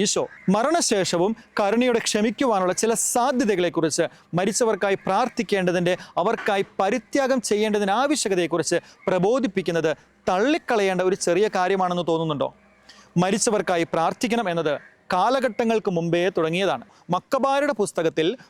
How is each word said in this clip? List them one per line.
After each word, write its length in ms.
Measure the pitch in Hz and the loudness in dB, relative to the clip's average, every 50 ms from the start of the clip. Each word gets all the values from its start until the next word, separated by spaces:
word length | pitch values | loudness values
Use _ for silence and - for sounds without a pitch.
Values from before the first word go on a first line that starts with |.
ഈശോ 220 | 202 202 - 175 131 - - - - - 190 | 0 0 0 -2 -4 -4 -8 -4 0 0 2
മരണശേഷവും 760 | 208 240 294 330 339 - - 226 196 175 - - 170 175 214 226 - - _ - - | 2 2 2 2 0 2 2 2 0 0 0 0 0 0 0 -2 -4 -10 _ -2 0
കരുണയോടെ 420 | 208 196 220 233 254 254 240 226 - - | 0 2 2 2 2 2 2 0 0 0
ക്ഷമിക്കുവാനുള്ള 680 | - 214 208 247 208 - 285 247 214 190 185 180 185 - | 0 0 0 0 0 0 0 2 2 2 2 0 0 0
ചില 120 | - 220 240 - - - | 0 0 0 0 -2 0
സാധ്യതകളെക്കുറിച്ച്, 920 | - 247 233 269 269 247 269 202 - 175 180 170 - 170 156 160 - - 165 - - - _ _ - 175 | 0 2 2 2 2 0 0 0 2 0 0 0 0 0 0 0 0 0 -2 -2 -4 -10 _ _ -2 -2
മരിച്ചവർക്കായി 580 | 190 220 202 - 254 220 214 180 214 196 196 - - | 0 0 0 0 0 0 0 0 0 -2 -2 -2 -2
പ്രാർത്ഥിക്കേണ്ടതിൻ്റെ, 920 | - 190 208 240 233 - - 214 - 202 196 185 175 170 180 175 180 180 - - - - 156 | 0 0 0 0 -2 -2 -4 -4 -2 0 0 0 0 0 0 0 0 -2 -2 -6 -6 -4 -2
അവർക്കായി 440 | 175 214 233 - - 226 202 196 196 - - - | 0 0 -2 -2 -2 -2 -2 -2 -2 -4 -4 -2
പരിത്യാഗം 580 | 196 196 240 247 - _ - 285 269 247 269 254 - - | -2 0 -2 -4 -4 _ -2 0 0 0 0 -2 -2 -2
ചെയ്യേണ്ടതിൻ്റെ 460 | 208 208 214 220 202 208 208 190 196 233 | 0 0 0 0 0 0 0 0 0 0
ആവശ്യകതയെക്കുറിച്ച് 800 | 269 285 302 - - 214 190 180 170 156 170 170 151 - 175 170 - - - _ - 196 | 0 0 0 -2 -2 0 0 0 0 0 0 -2 0 0 -2 -2 -2 -6 -18 _ -4 -2
പ്രബോധിപ്പിക്കുന്നത് 840 | 185 180 170 202 247 269 254 220 - 196 180 - 170 165 156 160 143 - _ _ _ _ _ 214 | 0 2 2 2 2 0 -2 -2 -4 -4 -2 -2 -2 0 0 0 -2 -4 _ _ _ _ _ -2
തള്ളിക്കളയേണ്ട 720 | 185 185 214 277 311 339 - - 247 214 202 190 185 180 185 185 | 0 2 2 2 0 0 -2 -2 0 0 0 0 0 0 0 0
ഒരു 80 | 196 190 - | -2 0 0
ചെറിയ 220 | 185 170 180 214 208 208 190 | 0 2 2 2 0 0 0
കാര്യമാണെന്ന് 480 | 180 185 196 190 185 180 180 175 170 175 | 0 0 0 0 0 -2 -2 -2 -2 0
തോന്നുന്നുണ്ടോ? 380 | 165 160 165 160 151 131 135 131 - _ _ _ _ _ _ - - - - _ - 170 180 | 0 0 0 -2 -2 -2 -4 -6 -6 _ _ _ _ _ _ -20 -20 -20 -16 _ -2 0 0
മരിച്ചവർക്കായി 600 | 190 208 208 - 247 214 208 196 - 180 170 165 - - | 2 0 0 0 0 0 0 0 0 0 0 0 0 0
പ്രാർത്ഥിക്കണം 540 | 170 160 180 - - - 214 226 233 233 180 170 | 0 0 0 0 -2 -2 -2 -2 -2 -2 -2 -2
എന്നത് 200 | 170 160 151 139 127 - - _ _ _ - | -2 -2 -2 -2 -4 -8 -14 _ _ _ -2
കാലഘട്ടങ്ങൾക്ക് 800 | 190 180 190 233 262 269 240 254 202 - 240 226 226 214 - 208 180 | 0 2 2 2 2 0 0 -2 -2 -2 0 0 0 0 0 -2 -2
മുമ്പേ 260 | 170 170 170 165 170 175 196 190 | -2 0 0 0 0 0 0 0
തുടങ്ങിയതാണ്. 500 | 185 160 160 165 180 196 175 143 120 - - - _ _ - 175 | 0 0 0 0 0 0 0 -2 -4 -6 -14 -20 _ _ -4 -4
മക്കബാരുടെ 600 | 185 - - - 262 240 269 269 277 285 294 277 - | -4 -2 -2 -2 0 0 2 2 2 0 0 0 -2
പുസ്തകത്തിൽ 480 | 202 165 - 185 165 160 - 165 156 175 - - - | -4 -4 -2 -2 -2 -2 0 0 0 0 -2 -4 -10